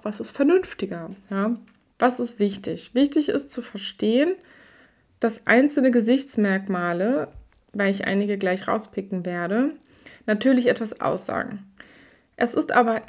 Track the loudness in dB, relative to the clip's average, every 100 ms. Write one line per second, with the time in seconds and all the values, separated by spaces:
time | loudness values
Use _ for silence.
0 | -8 -8 -8 0 4 4 0 -6 -8 -8
1 | -12 -16 -6 -2 -2 -2 -8 _ _ 0
2 | 0 0 -4 -2 -2 -2 -8 -8 -4 2
3 | 2 2 0 -2 -4 -10 -12 -12 -14 -2
4 | 2 2 2 -2 -10 -20 -20 -20 _ _
5 | _ _ -2 -2 2 4 4 4 4 4
6 | 4 2 2 0 2 0 -2 -2 -2 0
7 | 0 -2 -4 -12 -20 _ _ -2 0 0
8 | -2 0 0 -2 -2 -2 -2 -4 -4 -8
9 | -6 -6 -4 -4 -2 0 0 -4 _ _
10 | -20 -8 -2 0 4 4 4 0 -4 -4
11 | -4 -4 -4 -4 -6 -10 -14 -20 -20 -20
12 | -20 _ _ -4 -2 0 2 2 2 0